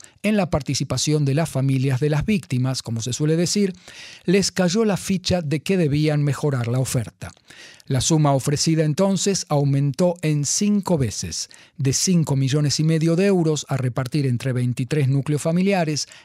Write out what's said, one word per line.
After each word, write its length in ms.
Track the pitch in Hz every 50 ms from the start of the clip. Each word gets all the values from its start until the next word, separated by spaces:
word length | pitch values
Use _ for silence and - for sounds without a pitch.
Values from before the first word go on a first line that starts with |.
| - - _ _ -
en 120 | 202 220
la 140 | 208 185 -
participación 720 | - 156 - - 139 - 143 - 127 127 - 151 151 151 147
de 120 | 135 135
las 140 | 139 135 -
familias 520 | - 131 131 135 135 131 127 139 131 123
de 80 | 151 147
las 160 | 156 147 143
víctimas, 560 | 214 214 190 - - 131 123 127 131 131 -
como 200 | - - 117 113
se 120 | 107 123 120
suele 240 | - 151 151 160
decir, 360 | 165 180 - - 208 202 190 180 - - - - - - - - - -
les 260 | - 175 202 180 -
cayó 320 | - - 185 175 160 226 226
la 140 | 214 190
ficha 440 | 151 - - 190 180 185 - 185 180
de 200 | 165 143 160 151
que 160 | - - 196
debían 440 | 185 170 143 135 151 151 151 147 147
mejorar 460 | 143 143 131 - - 151 135 123 117
la 120 | 113 120 131
oferta. 520 | 131 - - 127 110 - - _ - - - _ _ - - - - - - - _
La 120 | - 131 123
suma 320 | - - 165 156 151 143
ofrecida 540 | 139 135 - 147 147 - - 165 160 156 160
entonces 600 | 151 147 - 190 196 196 165 - 202 196 180 - -
aumentó 640 | 151 143 143 139 139 139 143 143 131 - 180 180 175 -
en 240 | - 156 151 147 143
cinco 520 | - - - 208 208 208 202 180 - 180
veces, 520 | 143 131 101 - - - 85 80 - - - - - - - _
de 140 | - 131 139
cinco 460 | 127 - - 190 180 170 151 - 147
millones 420 | 135 135 127 135 151 147 143 - -
y 40 | 151
medio 340 | 160 165 160 156 165 170
de 80 | 165 196
euros 400 | 202 196 180 165 156 156 143 -
a 80 | - 139
repartir 520 | 135 123 127 117 - 131 120 - 151 139
entre 260 | 131 123 113 - 135 123
veintitrés 560 | 123 123 123 120 - 131 117 156 156 139 127
núcleos 320 | 139 139 131 - 147 139
familiares 640 | - 165 165 180 185 196 202 185 165 151 151 135 - - - -